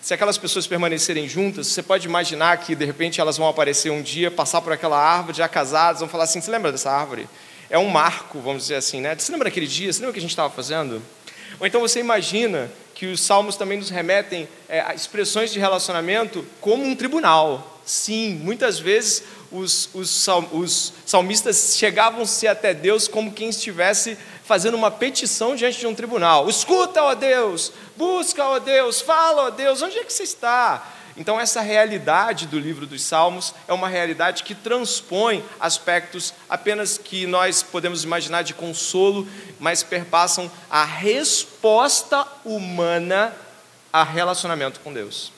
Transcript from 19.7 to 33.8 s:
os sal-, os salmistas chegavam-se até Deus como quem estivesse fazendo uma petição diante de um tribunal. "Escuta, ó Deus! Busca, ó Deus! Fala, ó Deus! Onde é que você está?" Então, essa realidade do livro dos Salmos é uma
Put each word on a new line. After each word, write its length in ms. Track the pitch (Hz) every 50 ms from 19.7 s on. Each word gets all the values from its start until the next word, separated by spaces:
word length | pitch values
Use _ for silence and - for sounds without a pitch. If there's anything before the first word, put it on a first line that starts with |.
| - - - - -
os 160 | 190 185 -
sal-, 380 | - - - 202 190 175 170 160
os 400 | 151 160 180 165 - - - - - - -
salmistas 680 | - - 190 180 190 214 214 - 247 202 - - - - -
chegavam-se 680 | - 208 180 208 214 226 226 233 233 202 - - 226
até 280 | 220 202 214 214 208 180
Deus 340 | 151 151 185 214 220 214 -
como 240 | - 214 220 208
quem 160 | 196 214 214 226
estivesse 680 | 214 - - 226 190 165 175 190 214 208 - 233 220 - - - - - -
fazendo 300 | - 220 190 170 226 233
uma 160 | 226 220 208
petição 680 | 214 220 240 269 269 - 277 226 - - 220 233 285
diante 220 | 247 233 247 240 -
de 80 | 240
um 80 | 233 220
tribunal. 560 | 214 226 226 247 220 170 170 160 147 143 190
"Escuta, 520 | 226 - - - 359 370 359 349 - 320
ó 120 | 302 277 262
Deus! 580 | 208 262 269 254 254 233 208 175 165 - - - - - - -
Busca, 480 | - 311 359 370 370 330 - - 294 285
ó 140 | 269 269 254
Deus! 420 | 208 269 269 262 262 240 226 -
Fala, 440 | - 302 320 320 330 330 320 294 277
ó 60 | 254
Deus! 300 | 208 220 269 277 269 254
Onde 180 | 294 381 381 453
é 60 | 466
que 80 | -
você 120 | - - 403
está?" 680 | - - - - 233 240 247 247 220 151 117 - - - - - - -
Então, 240 | - 160 180 214 220
essa 220 | 233 226 - 240
realidade 880 | 220 208 214 214 214 220 214 190 143 151 156 175 202 233 214 151 165
do 120 | 156 143 156
livro 280 | 143 156 165 139 147
dos 160 | 143 143 135
Salmos 500 | - - 165 160 165 175 180 185 175 - - - - -
é 40 | 175
uma 120 | 185